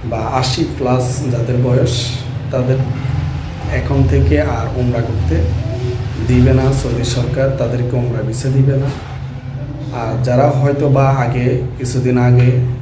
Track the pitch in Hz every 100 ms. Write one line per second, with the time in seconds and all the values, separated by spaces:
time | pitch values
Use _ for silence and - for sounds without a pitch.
0 | 120 113 110 131 127 - 160 - 127 127
1 | 123 - 127 123 120 123 127 127 120 -
2 | - - - - - 131 127 131 - -
3 | - - - - - - - 135 131 135
4 | 135 139 131 147 147 120 113 127 123 117
5 | 113 101 - 160 - - - - 127 -
6 | - - 117 123 127 127 131 135 127 123
7 | 123 127 123 135 135 135 117 120 120 123
8 | 120 107 107 - 135 135 135 135 135 -
9 | - - - - - - - - - 123
10 | 113 123 123 123 147 143 143 143 147 135
11 | 135 135 123 127 123 123 - - 123 127
12 | 123 123 123 123 123 123 127 123